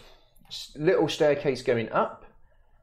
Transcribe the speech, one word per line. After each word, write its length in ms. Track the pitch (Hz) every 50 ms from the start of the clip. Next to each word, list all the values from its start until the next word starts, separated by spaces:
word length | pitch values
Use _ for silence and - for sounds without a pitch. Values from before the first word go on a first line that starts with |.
| - - - - _ _ _ - - -
s-, 240 | - - - - -
little 320 | 143 151 165 190 - 160 151
staircase 540 | - - 160 151 143 143 - 151 131 123 -
going 280 | - 123 117 113 -
up, 340 | - 165 226 - - - - - - - - - _ _ _ _ _ _